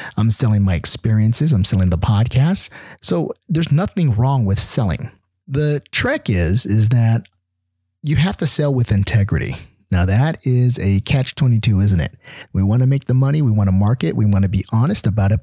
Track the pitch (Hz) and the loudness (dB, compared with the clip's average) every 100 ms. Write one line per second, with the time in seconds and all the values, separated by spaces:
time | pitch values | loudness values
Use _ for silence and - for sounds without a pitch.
0 | - - 113 - 113 104 98 85 - - | -8 -2 0 0 0 2 2 0 -2 -2
1 | 117 107 110 117 156 104 92 95 92 85 | 0 2 2 2 2 2 2 2 0 0
2 | 101 104 123 127 151 196 - - - - | 0 0 0 2 0 0 -6 -10 -20 -8
3 | - 175 - - - 160 165 143 202 - | -4 -4 -4 -8 -4 -4 0 0 0 -2
4 | 151 104 131 139 101 98 - - 104 67 | 0 0 0 0 0 0 0 0 -2 -4
5 | - - _ _ - 139 147 147 - - | -8 -16 _ _ -8 -4 -2 -4 -6 -4
6 | 240 294 - 92 82 101 - 107 107 123 | -2 -2 -2 0 0 0 0 2 2 2
7 | 113 113 - _ _ _ _ _ _ _ | 2 0 -4 _ _ _ _ _ _ _
8 | 147 151 180 - 165 - 147 131 117 101 | -4 0 0 -2 -4 -2 0 0 0 0
9 | 98 110 101 76 57 67 - _ - 92 | 0 0 0 -2 -4 -8 -14 _ -4 0
10 | 92 104 151 156 135 123 123 - 98 98 | 2 2 0 -2 -2 0 0 0 0 0
11 | - 143 127 - 131 113 117 98 101 90 | 0 -2 -2 -2 0 2 2 2 2 0
12 | 67 - - - - 95 98 120 131 139 | -2 -8 -20 -20 -8 -2 0 2 2 0
13 | - 127 135 151 135 107 98 95 101 127 | 0 0 0 0 0 2 2 2 2 0
14 | 160 120 107 98 98 95 - 113 143 208 | -2 0 2 2 0 -2 -2 0 0 0
15 | 107 104 98 110 | -2 0 0 0